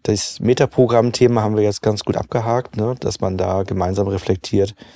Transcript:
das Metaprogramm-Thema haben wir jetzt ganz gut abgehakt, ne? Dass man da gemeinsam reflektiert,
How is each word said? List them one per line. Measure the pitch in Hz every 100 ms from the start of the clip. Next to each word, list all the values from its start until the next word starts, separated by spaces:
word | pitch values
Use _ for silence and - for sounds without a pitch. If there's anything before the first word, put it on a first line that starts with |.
das | - 104 - -
Metaprogramm-Thema | 113 127 135 - 123 120 117 - 123 120
haben | 107 107
wir |
jetzt | 104 101
ganz | - 104
gut | - 104
abgehakt, | 92 123 113 120 123 110
ne? | 110 127
Dass | - -
man | 95 92
da | 92 95
gemeinsam | 95 95 90 98 101
reflektiert, | 98 - 95 - 101 98 - -